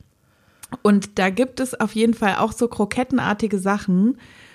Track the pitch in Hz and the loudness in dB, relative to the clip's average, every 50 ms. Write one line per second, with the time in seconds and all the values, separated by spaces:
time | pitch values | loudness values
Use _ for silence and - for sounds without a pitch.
0 | _ _ _ _ _ _ _ _ _ _ _ _ - - - - - 208 202 202 | _ _ _ _ _ _ _ _ _ _ _ _ -18 -16 -6 0 2 4 4 4
1 | 196 - - - 185 190 190 208 262 254 - - 262 254 - - 220 208 - 214 | 2 -2 -2 -2 0 0 2 0 -2 -2 -2 -6 -6 -6 -4 -4 -4 -2 0 2
2 | 226 233 226 - 226 196 185 - 202 220 208 - 240 233 - - 208 202 - 247 | 2 2 2 2 0 0 0 0 0 -2 -2 -2 -2 -2 -2 -2 -4 -2 -2 -4
3 | 254 254 269 240 - - 208 208 226 208 208 196 180 196 202 208 - - 180 180 | -2 0 0 0 0 0 -2 -2 -2 -2 -2 -2 0 0 -2 -2 0 2 2 4
4 | 202 233 277 - - - - - - - | 4 2 0 -2 -8 -20 -20 -20 -20 -20